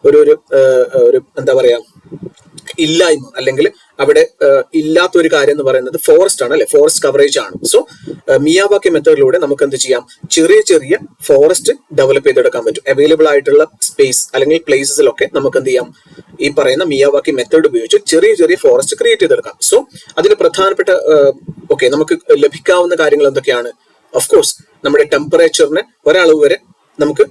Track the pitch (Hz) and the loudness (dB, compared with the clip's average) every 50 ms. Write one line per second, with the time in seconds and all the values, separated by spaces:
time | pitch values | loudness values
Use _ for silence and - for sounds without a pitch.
0 | - 143 143 151 151 147 151 - _ _ - 135 135 135 131 127 123 120 135 131 | 2 4 4 4 4 4 2 0 _ _ 0 0 2 2 2 0 -2 -2 0 2
1 | 120 120 127 127 - _ _ - 131 139 131 131 131 123 120 117 107 _ _ _ | 2 4 2 0 -4 _ _ -6 -4 -2 0 2 2 2 0 0 -6 _ _ _
2 | _ - - - - - _ _ _ _ _ - _ - - - 160 156 160 165 | _ -20 -18 -16 -16 -18 _ _ _ _ _ -20 _ -16 -6 -6 -4 -2 0 0
3 | 185 165 151 139 131 - - - 127 135 131 135 156 - - _ _ _ _ - | 2 0 0 -2 -4 -14 -14 -6 -4 -4 -2 0 -2 -2 -4 _ _ _ _ -4
4 | 135 143 147 151 165 160 _ _ 147 143 139 135 123 _ - 160 151 156 160 175 | 0 2 2 2 2 0 _ _ 0 2 2 0 0 _ -4 -4 -4 0 0 0
5 | 180 - - 175 165 160 165 151 139 143 139 - 139 135 131 131 127 127 - 165 | 0 2 0 0 0 2 0 0 0 0 -2 -2 -2 -2 -2 -2 -4 -4 -8 -4
6 | - - 151 165 196 196 - - 135 120 151 156 - - - 143 147 139 - - | 2 4 4 4 4 2 -2 -4 -4 -4 -2 -2 -2 0 2 2 2 2 0 -2
7 | - 143 131 135 143 143 139 - - - - - - - - - - _ - - | -4 -2 0 2 0 0 0 -4 -6 -8 -14 -10 -6 -2 0 0 -2 _ -18 -20
8 | - - - - _ - 135 127 - 156 170 190 202 202 208 196 - 190 170 151 | -18 -18 -18 -14 _ -2 -2 0 2 0 0 0 2 0 0 0 0 -2 -2 2
9 | 139 165 156 143 139 131 147 165 151 139 139 135 147 143 139 131 - - 127 120 | 2 2 2 4 2 0 2 0 -2 -4 -2 -2 -2 -4 -2 -6 -4 -4 -4 -4
10 | 120 _ - _ - - - 165 160 170 208 214 208 - 180 151 131 135 180 - | -4 _ -20 _ -10 -4 -2 0 2 4 4 2 4 2 0 0 0 -2 -4 -4
11 | - - _ _ - - 147 135 143 160 185 - - - - - _ _ 156 135 | -4 -18 _ _ -2 0 2 4 4 2 2 0 -2 -4 -6 -6 _ _ -2 0
12 | 135 135 139 143 135 143 131 135 123 127 - 123 110 110 - - _ 135 135 135 | 0 2 0 0 0 0 0 2 0 0 -2 -2 -6 -6 -6 -6 _ -4 0 0
13 | 147 151 160 156 156 156 143 139 135 143 139 147 156 - _ _ - - - - | 2 2 2 2 2 2 2 0 0 2 2 2 2 0 _ _ -10 -10 -2 -2
14 | 139 131 120 - - - - 127 135 147 160 165 165 151 139 135 139 - - 151 | -2 0 0 -6 -6 -4 -4 -2 0 0 -2 -2 0 -2 -2 -2 -2 -4 -2 0
15 | 143 127 - - - - - 139 135 131 - - 131 131 127 123 120 - _ _ | 0 0 0 -2 -8 -4 -4 -4 -4 -2 -4 -2 -2 -2 -4 -4 -4 -6 _ _
16 | _ _ - - - _ - - - 147 147 156 139 131 131 151 185 165 143 135 | _ _ -20 -20 -20 _ -10 -6 -6 -4 -2 -2 -2 0 -2 -2 -2 -4 0 0
17 | 139 143 139 139 - 160 143 127 120 - - 160 160 156 - - 113 - - - | 0 2 0 0 -2 -2 -4 -4 -4 0 0 2 2 2 -2 -2 -2 0 -2 -2
18 | - - 160 160 254 440 440 - 165 160 - - - 139 120 123 135 - - - | 0 0 0 2 2 2 2 2 0 0 0 0 2 2 2 2 0 -4 -6 -4
19 | - 466 147 - - - 107 - - 104 - _ - - - 262 285 _ _ - | -2 -2 0 0 0 0 0 -2 -2 -12 -12 _ -4 0 0 0 -2 _ _ -20
20 | - - _ - 165 - - - 175 160 - 190 190 190 190 - 185 - 185 185 | -20 -10 _ -2 0 0 0 2 0 -2 0 0 -2 -2 -2 -2 -2 -2 -2 0
21 | - 156 156 147 143 139 131 - - - - - - - 143 135 139 123 139 151 | 0 0 2 2 2 0 0 -4 -16 -20 -20 -20 -4 -4 -4 0 0 -2 0 -2
22 | 156 - - 320 _ - 151 139 - - - - _ - 185 180 175 175 180 160 | -2 -2 -4 -6 _ 2 2 4 4 -2 -2 -4 _ 0 0 0 0 -2 -2 -2
23 | 156 147 147 147 143 139 135 135 131 139 127 120 120 120 - _ _ _ _ _ | 0 0 2 2 0 0 -2 -2 -4 -2 -4 -4 -6 -8 -14 _ _ _ _ _
24 | _ _ - - - - - 170 - - - - - _ _ _ - 143 147 147 | _ _ -4 -4 -2 2 2 2 2 0 -6 -10 -20 _ _ _ -4 -2 -2 -2
25 | - 147 156 143 151 147 - 165 170 156 - - 165 143 156 180 - _ _ _ | 0 -2 -2 -4 -2 0 2 2 2 2 2 0 -2 0 0 -6 -6 _ _ _
26 | _ 147 160 185 180 160 156 151 147 - 175 - _ _ _ _ _ _ _ - | _ 0 2 2 4 2 4 4 2 0 0 -2 _ _ _ _ _ _ _ -6
27 | 147 147 165 143 - - | -4 -4 0 0 -2 -2